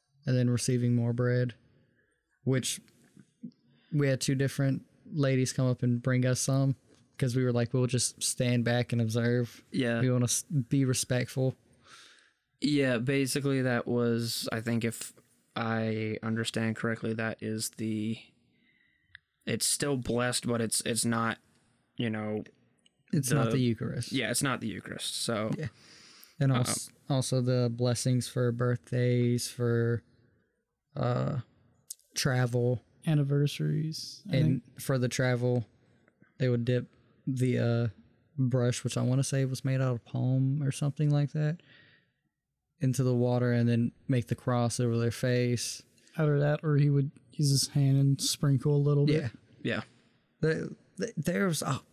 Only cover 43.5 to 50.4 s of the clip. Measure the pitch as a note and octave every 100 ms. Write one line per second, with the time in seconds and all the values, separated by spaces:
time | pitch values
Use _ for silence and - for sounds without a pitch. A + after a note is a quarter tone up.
43.5 | A#2+ A#2+ A#2 A#2 - - B2+ A2+ B2+ -
44.5 | B2 A#2+ - B2 A#2 A#2 - B2+ B2 B2
45.5 | A#2+ - - - _ _ - D3+ C#3+ D3
46.5 | D3+ D#3 D3 C#3+ C#3+ C#3 - _ - D3
47.5 | C#3 - C#3+ C#3 C3+ C#3 C3+ - - D3
48.5 | C3+ D3+ C#3+ C#3+ C#3+ C#3+ D#3 B2 - _
49.5 | - B2 A2 - _ _ _ _ _